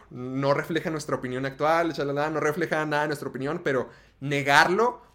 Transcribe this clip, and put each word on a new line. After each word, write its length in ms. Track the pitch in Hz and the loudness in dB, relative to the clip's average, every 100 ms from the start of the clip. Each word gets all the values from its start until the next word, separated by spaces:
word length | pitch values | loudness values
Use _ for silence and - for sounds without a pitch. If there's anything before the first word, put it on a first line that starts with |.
| - | -14
No 440 | 127 127 131 139 | -12 -6 -2 2
refleja 360 | 143 151 165 160 | 0 0 -4 -2
nuestra 260 | 156 - 135 | -6 -4 -4
opinión 300 | 127 127 135 | -4 -6 -6
actual, 460 | 135 147 165 170 | -2 2 2 2
chalala, 380 | 151 143 143 151 | -2 -2 -2 -2
no 100 | 156 | 0
refleja 440 | 151 147 160 160 | 0 0 -2 -2
nada 180 | 151 147 | 0 0
de 60 | 151 | 0
nuestra 200 | 147 135 | -4 -6
opinión", 320 | 127 135 165 | -6 -4 -4
pero 280 | 160 131 - - - _ | -2 -2 -2 -10 -20 _
negarlo, 800 | 139 143 139 143 160 190 240 240 - | -4 -2 4 6 6 4 2 0 -10